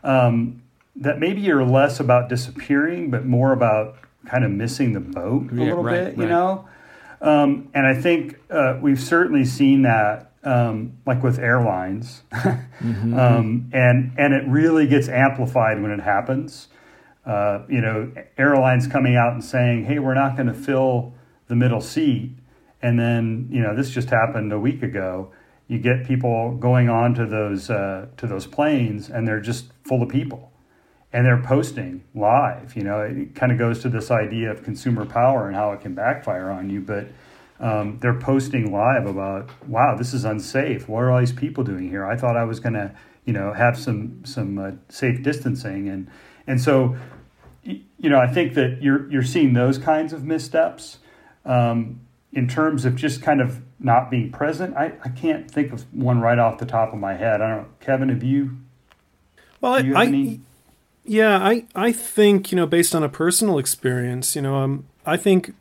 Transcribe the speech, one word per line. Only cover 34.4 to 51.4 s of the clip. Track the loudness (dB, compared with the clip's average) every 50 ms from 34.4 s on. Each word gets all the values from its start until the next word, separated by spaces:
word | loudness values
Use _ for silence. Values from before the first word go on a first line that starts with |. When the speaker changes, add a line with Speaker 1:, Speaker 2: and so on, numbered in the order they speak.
| -4 -4
Speaker 1:
of | -6 -8
consumer | -8 -10 -10 -6 -2 -2 -2 -2 -4
power | -4 0 2 2 2 2 2 -2
and | -4 -4
how | -2 -2 -2
it | -4 -6
can | -10 -10 -8
backfire | -4 -2 -2 -2 -2 -4 -6 -6 -4 -4 -6
on | -8 -6 -6 -6
you. | -6 -8
But, | -6 -6 -6 -6 -8 -10 -18 -20 -20 -20 -20 -20 -20 _ _ _
um, | -4 -2 -2 -2 -4 -6 -8 -2
they're | -2 -2 -2 0
posting | 0 0 0 0 0 -2 -4 -2 -2 -2
live | 0 2 2 2 2 2 0
about, | -2 -6 -6 -6 -6 -6 -8 -10 -12 -18 _ -12
"Wow, | -6 0 2 2 2 2
this | 0 -4 -4
is | -4 -4 -4
unsafe. | -4 -4 -6 -8 -4 -4 -2 -2 -2 -4 -6 -6 -6
What | -4 -2
are | 2 2
all | 4 2
these | 2 0
people | -2 -4 -6 -6 -4 -4 -4
doing | -4 -4 -6 -8 -8
here? | -6 -6 -4
I | -4 -4
thought | -2 -2 0 0
I | 0 -2
was | -4 -6 -6
gonna, | -6 -6 -4 -4 -6 -8 -12 -18 -20 _ _ _ _
you | -4
know, | -4 -4 -4 -6
have | -2 2 2 2 2
some, | 0 -4 -6 -6 -6 -6 -10 -12 -16
some, | -18 -12 -8 -8 -6 -6 -6 -6
uh, | -8 -10 -12 -14 _ _
safe | -8 -4 -2 -2 -2 0 -2
distancing." | -4 -4 -2 -4 -4 -6 -4 -6 -8 -8 -6 -6 -6
And, | -8 -8 -12 -14 -18 -20 -20 -20 -20 _ _
and | -4 -2 0
so, | 2 4 4 4 2 2 -2 -6 -12 -18 -20 -20 -20 _ _ _ _ -20 -20 _ _
y-, | -12 -12 -12 -14 _ _ _
you | 0 4
know, | 4 6
I | 4 4
think | 2 0 -2 0 0
that | 0 0 0 -2 -2
you're, | 0 0 0 0 -2 -2
you're | -2 -2 -2
seeing | 0 2 2 4 4 4
those | 4 4 2 0 0
kinds | 0 0 0 0 0 -4
of | -8 -10
missteps. | -6 -4 -4 -4 -4 -2 0 0 0 0 -2 -10 -20 -20 -20 _ _ -20 _ _ _ -20 _ _